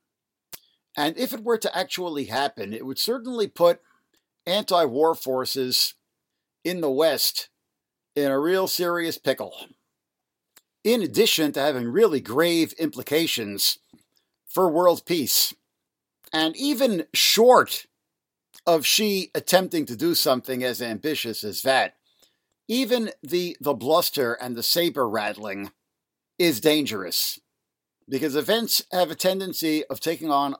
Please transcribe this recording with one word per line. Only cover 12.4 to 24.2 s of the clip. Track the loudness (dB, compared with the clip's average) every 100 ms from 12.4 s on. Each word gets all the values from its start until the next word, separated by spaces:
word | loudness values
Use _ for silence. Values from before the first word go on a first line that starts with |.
| 2 2 0
implications | -2 -6 -6 -2 0 0 -2 -6 -2 -2 -2 _ -20 _ _ _ _ -8
for | 0 2
world | 6 4 4
peace. | 0 -2 0 0 0 -4 _ _ _ _ _ _ -4
And | 2 2 0
even | -2 2 2 2 -2
short | 0 2 6 8 8 6 -2 -10 _ _ _ _ _ _ _
of | 0 2 2
Xi | 2 2 0 -2
attempting | -6 2 2 2 -4 -4
to | -2
do | -2
something | 0 2 0 0 -4
as | -2 -4
ambitious | -6 -4 -4 -4 -6 -8
as | -8 -4
that, | 2 2 2 -4 _ _ _ _ _ _ -4
even | -2 0 0 -2 -8
the, | -4 -2 -2 -4
the | -4
bluster | -2 2 2 2 -2